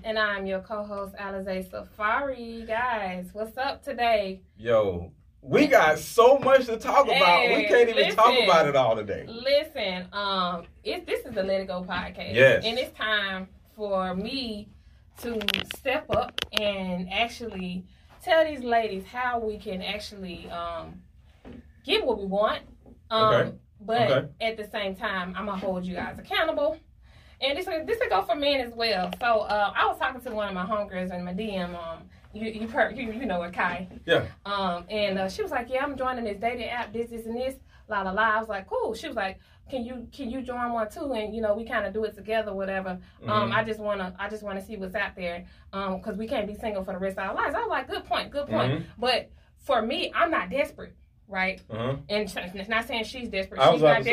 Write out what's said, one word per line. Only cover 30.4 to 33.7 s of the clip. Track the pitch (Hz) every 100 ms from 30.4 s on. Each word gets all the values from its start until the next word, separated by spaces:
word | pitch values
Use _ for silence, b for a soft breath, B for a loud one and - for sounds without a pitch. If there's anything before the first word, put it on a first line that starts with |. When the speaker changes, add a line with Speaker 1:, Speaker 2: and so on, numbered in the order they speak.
| 202
Speaker 1:
of |
my | 180
homegirls | 180 208 202 185 185
in | 180
my | 180
D | 185 220
M. | 190 175
Um, | 175 185 185 - b b
you, | 214 220
you, | 214 226
per-, | 285 214
you, | - 226
you | 220
know | 247 180
her, | 175
Kai. | 240 190